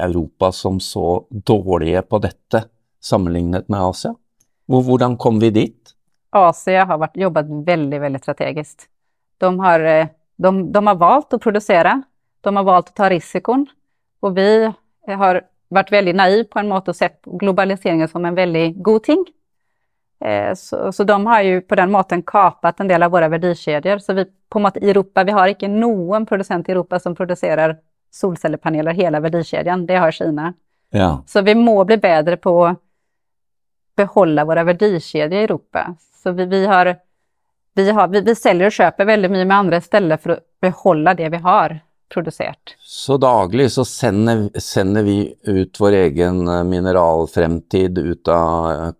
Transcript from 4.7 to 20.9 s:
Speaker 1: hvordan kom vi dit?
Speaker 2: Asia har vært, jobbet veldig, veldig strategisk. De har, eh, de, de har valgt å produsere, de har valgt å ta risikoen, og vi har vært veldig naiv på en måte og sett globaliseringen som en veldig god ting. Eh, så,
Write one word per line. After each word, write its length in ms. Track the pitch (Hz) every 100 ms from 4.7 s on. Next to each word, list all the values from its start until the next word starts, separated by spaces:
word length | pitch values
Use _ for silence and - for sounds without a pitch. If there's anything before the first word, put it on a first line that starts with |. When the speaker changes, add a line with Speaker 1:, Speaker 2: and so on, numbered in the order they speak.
| 131 127
Speaker 1:
hvordan 320 | 127 123 120
kom 240 | 127 110
vi 80 | 113 107
dit? 340 | 143 - _ _ _ _ _
Speaker 2:
Asia 560 | 208 175 160 - 185 190
har 160 | 156
vært, 160 | 156 170
jobbet 320 | 185 160 147 151 151
veldig, 320 | 175 143 143 143
veldig 160 | 135
strategisk. 640 | - 143 139 147 147 _ _ _ _ _ _ -
De 100 | 185 185
har, 280 | 190 165 160
eh, 160 | 156 160 _ _ -
de, 160 | 180 190 165
de 140 | 202 208
har 120 | 190
valgt 320 | 175 254 285 240
å 80 |
produsere, 540 | 233 208 208 180 165 262 269 _ _ _
de 160 | 202 202
har 140 | 196
valgt 220 | 180 170
å 60 | -
ta 80 | 196
risikoen, 560 | 180 - 185 - 254 277 _ _ _ _ _
og 140 | 202 185
vi 100 | 196 220 220 220 _ _ -
har 320 | 196 196 180 - _ -
vært 160 | 180 190
veldig 240 | 202 190
naiv 300 | 180 185 202 226
på 60 | 226
en 80 | 208
måte 240 | 190 190
og 40 | 170
sett 180 | 175 _
globaliseringen 840 | - 175 202 190 196 196 202 165 160
som 160 | 175 170
en 60 | 175
veldig 300 | 180 165 165 180
god 200 | 180 220 220
ting. 160 | 320 359 _ _ _ _ _ _ _ _ -
Eh, 300 | - 104 -
så, 380 | 190 - - 196